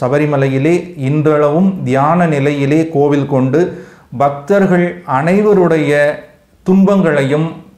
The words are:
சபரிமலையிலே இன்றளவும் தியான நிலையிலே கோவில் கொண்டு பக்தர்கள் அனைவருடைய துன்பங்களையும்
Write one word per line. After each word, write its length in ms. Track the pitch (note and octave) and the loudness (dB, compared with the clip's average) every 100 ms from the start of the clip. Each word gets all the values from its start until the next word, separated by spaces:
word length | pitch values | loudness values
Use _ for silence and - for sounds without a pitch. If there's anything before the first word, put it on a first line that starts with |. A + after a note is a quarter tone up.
சபரிமலையிலே 960 | B2+ C#3+ D3 D3 C#3 C3+ D3 F3 F3+ - | -2 0 0 0 -2 0 0 0 -4 -6
இன்றளவும் 880 | C3+ D3 D3 D3+ D3 D3+ F#3+ F#3+ | -2 0 0 2 2 2 0 0
தியான 420 | C3 C3 C#3+ F3 F3 | -2 0 2 2 0
நிலையிலே 600 | D3 C#3 C#3+ C#3 D#3 D#3+ | 0 -2 0 0 0 0
கோவில் 380 | D3 C#3+ D3 B2+ | 0 0 0 0
கொண்டு 600 | C3+ C3 C3 F3+ - - - _ A#2+ | 0 0 0 -2 -4 -16 -20 _ -2
பக்தர்கள் 840 | C#3 C#3+ - G3+ F#3+ F3+ F3 - - | -2 -2 -2 0 2 2 0 -4 -6
அனைவருடைய 1040 | C3+ D#3+ G3 G#3 G3 F3 D#3+ C#3+ D3 D3 C3+ - _ _ _ | -2 0 0 2 2 2 0 0 0 0 -2 -10 _ _ _
துன்பங்களையும் 1000 | - F#3+ F#3+ G3 E3 D3 C3+ D3 D#3+ - - | 0 2 4 2 2 0 0 -2 -4 -8 -20